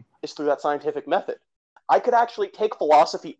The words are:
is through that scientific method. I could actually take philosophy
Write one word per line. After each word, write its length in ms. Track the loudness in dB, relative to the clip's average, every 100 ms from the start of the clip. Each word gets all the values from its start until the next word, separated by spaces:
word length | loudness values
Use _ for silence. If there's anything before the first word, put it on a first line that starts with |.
| -14 _
is 100 | -14
through 140 | -6 -2
that 140 | -2
scientific 440 | -2 -4 -4 -8 -4
method. 300 | -4 -4 -12 _ _ _ _ 0
I 100 | 0
could 140 | 2
actually 340 | 0 0 -2 -8
take 260 | -4 -4 -2
philosophy 640 | 4 4 4 0 -10 -2